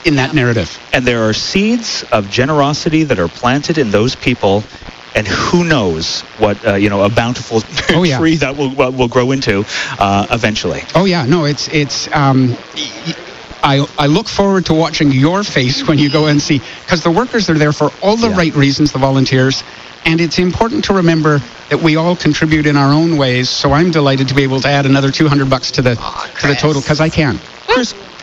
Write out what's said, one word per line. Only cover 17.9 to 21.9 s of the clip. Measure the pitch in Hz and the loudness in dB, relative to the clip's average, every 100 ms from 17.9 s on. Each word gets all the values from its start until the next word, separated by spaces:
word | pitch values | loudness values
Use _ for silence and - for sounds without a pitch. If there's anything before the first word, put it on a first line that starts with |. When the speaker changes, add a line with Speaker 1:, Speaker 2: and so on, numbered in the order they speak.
| - | 0
Speaker 1:
all | 190 226 | 0 2
the | 226 | 2
Speaker 3:
Yeah. | 190 | 2
Speaker 1:
right | 165 | 0
reasons, | 147 139 139 147 | 2 2 2 0
the | 135 | 2
volunteers, | 135 135 131 131 131 131 - - - - | 2 2 2 2 2 0 -8 -20 -20 -6
and | 160 165 | -2 0
it's | 170 - | 0 0
important | 180 - 226 294 | 0 0 0 0
to | - | 0
remember | 196 165 160 151 147 123 - - | 2 4 4 2 0 -2 -18 -4
that | 147 | 0
we | 165 | 2